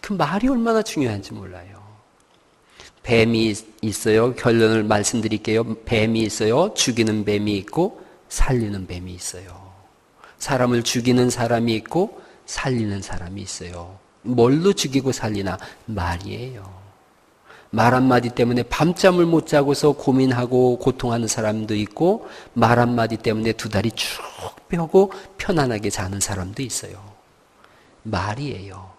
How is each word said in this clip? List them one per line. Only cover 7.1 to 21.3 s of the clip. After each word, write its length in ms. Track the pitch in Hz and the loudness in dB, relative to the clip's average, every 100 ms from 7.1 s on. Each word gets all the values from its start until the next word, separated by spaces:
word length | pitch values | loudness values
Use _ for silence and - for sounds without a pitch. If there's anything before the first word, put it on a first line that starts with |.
| 107 | 0
뱀이 320 | 101 104 104 101 | 0 0 0 -2
있고 440 | 92 - 185 - - - _ | -4 -2 -2 -2 -20 -20 _
살리는 580 | - - 127 110 101 92 | 0 2 2 -2 -6 -8
뱀이 260 | 90 92 | -10 -12
있어요. 560 | 90 - 90 92 90 95 92 _ _ _ _ - - | -12 -12 -12 -16 -20 -20 -20 _ _ _ _ -20 -14
사람을 440 | - 135 123 120 | -4 0 2 2
죽이는 480 | 117 127 120 123 123 | 0 -2 2 4 4
사람이 440 | 120 117 117 117 110 | 2 0 0 0 -2
있고 440 | - 165 196 - - - - | -2 -2 -2 -4 -20 -20 -14
살리는 540 | - - 123 107 98 | -6 -2 -2 -2 -4
사람이 380 | 92 - 87 101 | -6 -8 -8 -12
있어요. 560 | 98 - 87 87 87 95 _ _ | -12 -12 -12 -14 -16 -20 _ _
뭘로 500 | 104 123 120 143 180 | -4 4 4 6 2
죽이고 400 | 196 - 135 131 | 0 0 -2 -2
살리나? 460 | 120 113 104 98 92 - - - | -4 -4 -4 -4 -6 -12 -20 -10
말이에요. 920 | 104 85 85 98 101 123 123 95 92 101 _ _ _ _ _ _ - - | -6 -4 -4 -8 -12 -12 -14 -18 -20 -20 _ _ _ _ _ _ -20 -8
말 220 | 107 117 | 2 4
한마디 380 | 127 131 123 120 | 4 4 4 2
때문에 320 | - 120 120 | 0 2 2
밤잠을 640 | 120 - - 175 196 180 170 | -2 0 0 4 4 4 4
못 200 | 165 151 | 2 2
자고서 460 | 151 143 143 151 | 2 2 2 2
고민하고 840 | 143 - 131 131 123 123 127 127 123 | 2 2 4 4 2 0 4 4 2
고통하는 500 | - 127 127 117 | 0 -2 -2 -2
사람도 460 | 113 | -2